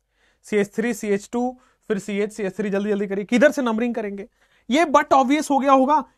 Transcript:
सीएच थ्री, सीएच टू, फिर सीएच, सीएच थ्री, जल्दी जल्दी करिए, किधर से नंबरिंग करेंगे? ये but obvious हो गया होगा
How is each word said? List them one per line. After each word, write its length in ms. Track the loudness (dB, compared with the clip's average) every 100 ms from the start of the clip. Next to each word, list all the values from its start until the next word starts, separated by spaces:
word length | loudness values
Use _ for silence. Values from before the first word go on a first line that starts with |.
| _ _ _ _ -4
सीएच 280 | -2 -2 -2
थ्री, 180 | -4
सीएच 360 | -4 -4 -4 -4
टू, 280 | -4 -4 -8 _ _ -6
फिर 100 | -6
सीएच, 320 | -4 -4 -4
सीएच 240 | -6 -8 -4
थ्री, 120 | -4
जल्दी 200 | -2 -2
जल्दी 180 | -2 -4
करिए, 180 | -6 0
किधर 260 | 4 4
से 100 | 4
नंबरिंग 340 | -4 -2 -4 -4
करेंगे? 320 | -8 -10 -16 _ _ _ -2
ये 160 | 0 4
but 280 | 2 4
obvious 360 | 2 2 0 0
हो 60 | 0
गया 120 | 4
होगा 280 | 4 4 0 -2